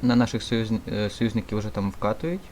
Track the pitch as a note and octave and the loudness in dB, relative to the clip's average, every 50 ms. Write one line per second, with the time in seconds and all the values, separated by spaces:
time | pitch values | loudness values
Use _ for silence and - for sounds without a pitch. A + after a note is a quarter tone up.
0 | - B2 A#2+ A#2+ B2 A#2 - A#2 - - A#2+ A2+ A2+ G#2+ A2+ G#2+ - - - G2+ | 4 6 6 6 6 4 2 -4 -2 0 0 0 0 0 -2 -2 -2 -4 -2 -2
1 | G#2 G#2 - - A#2 A2+ G#2 A2+ G2+ - - G#2 G#2 G#2+ - - G2+ G2+ F#2+ - | -2 -2 0 0 0 0 0 0 -2 -2 -4 -2 -2 -2 -4 -2 -2 -2 -2 0
2 | - G#2 A2 - - D#3+ E3+ F#3+ - - | 0 -2 0 0 -2 -4 -4 -4 -8 -12